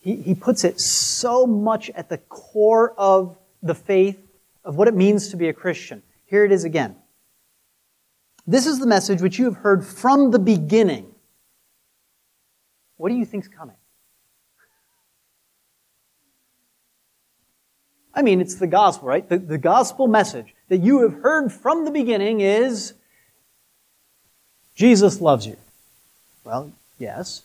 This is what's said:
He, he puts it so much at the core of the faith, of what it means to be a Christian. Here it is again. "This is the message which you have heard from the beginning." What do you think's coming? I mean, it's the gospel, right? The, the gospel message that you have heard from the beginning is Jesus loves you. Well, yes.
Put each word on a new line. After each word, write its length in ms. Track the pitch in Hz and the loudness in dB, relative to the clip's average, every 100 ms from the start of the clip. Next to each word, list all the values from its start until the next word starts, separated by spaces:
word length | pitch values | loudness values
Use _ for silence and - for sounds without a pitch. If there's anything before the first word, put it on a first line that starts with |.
He, 160 | 180 233 | -6 -8
he 180 | - | -4
puts 300 | 185 - 240 | -4 -2 0
it 160 | 175 - | -2 -2
so 640 | - - - - 247 247 254 | -4 -4 -4 -4 -2 0 2
much 440 | 208 208 220 - | 0 -2 -4 -6
at 180 | - 170 | -16 -12
the 100 | - | -12
core 760 | _ - - 214 214 226 233 233 | _ -20 -12 0 2 4 2 0
of 380 | 196 190 185 175 _ _ | 2 2 0 -10 _ _
the 120 | 170 | -6
faith, 440 | 160 - 190 196 196 _ _ _ _ | -6 -2 2 2 0 _ _ _ _
of 100 | - 147 | -14 2
what 120 | 214 | 2
it 60 | |
means 340 | 214 190 208 202 | 4 2 2 -2
to 80 | 180 | -6
be 120 | 165 | -6
a 40 | |
Christian. 500 | 151 185 165 - 113 _ _ _ | -4 -8 -8 -10 -20 _ _ _
Here 180 | 202 | 0
it 80 | 208 | 2
is 120 | 196 | 2
again. 320 | 165 156 117 98 _ _ _ _ _ _ _ _ _ _ _ _ _ _ - | 0 -4 -4 -8 _ _ _ _ _ _ _ _ _ _ _ _ _ _ -2
"This 200 | 226 262 | 0 0
is 140 | 277 | -2
the 60 | 262 | 0
message 360 | 202 190 190 | 0 0 -2
which 160 | 185 185 | -2 -2
you 60 | |
have 120 | 247 190 | -4 -2
heard 300 | 208 190 - | 0 0 0
from 440 | - 247 277 277 | -6 0 2 4
the 60 | 233 | 2
beginning." 680 | 185 202 151 214 208 135 - - _ _ _ _ _ _ _ _ _ _ _ _ _ _ _ _ _ _ | 2 0 2 2 2 -2 -12 -20 _ _ _ _ _ _ _ _ _ _ _ _ _ _ _ _ _ _
What 80 | 165 | -6
do 60 | |
you 100 | 247 | -4
think's 240 | 233 208 - | -6 -10 -14
coming? 280 | _ 151 - _ _ _ _ _ _ _ _ _ _ _ _ _ _ _ _ _ _ _ _ _ _ _ _ 285 _ 262 _ 247 _ _ _ _ _ _ _ _ _ _ _ _ _ _ | _ -20 -20 _ _ _ _ _ _ _ _ _ _ _ _ _ _ _ _ _ _ _ _ _ _ _ _ _ _ _ _ _ _ _ _ _ _ _ _ _ _ _ _ _ _ _
I 80 | - | -2
mean, 220 | 277 185 | 2 2
it's 140 | 180 - | 0 -4
the 100 | 180 | -2
gospel, 420 | 190 202 - 135 | 2 2 0 -4
right? 180 | 147 - | -6 -2
The, 120 | 180 | -6
the 180 | 185 151 | -4 -4
gospel 500 | 165 214 240 - 262 | 0 2 0 -2 0
message 480 | 214 202 127 110 _ _ | 2 0 -6 -18 _ _
that 100 | 185 | 0
you 220 | 180 277 | 4 4
have 120 | 226 147 | 2 2
heard 280 | 254 311 269 | 0 0 -2
from 360 | - 240 330 311 | -4 -4 -2 -2
the 40 | |
beginning 520 | 294 247 220 202 220 | -4 -2 -2 -2 0
is 500 | 196 208 254 226 - - _ _ _ _ _ _ _ _ _ _ _ _ _ _ _ _ _ | 0 2 0 -2 -10 -18 _ _ _ _ _ _ _ _ _ _ _ _ _ _ _ _ _
Jesus 480 | - 226 220 196 190 | 2 4 6 4 2
loves 240 | 165 135 107 | 0 0 -2
you. 100 | - - _ _ _ _ _ _ _ | -14 -20 _ _ _ _ _ _ _
Well, 280 | 120 117 147 - _ _ | -12 -12 -12 -20 _ _
yes. 440 | 117 101 180 - | -16 -14 -16 -16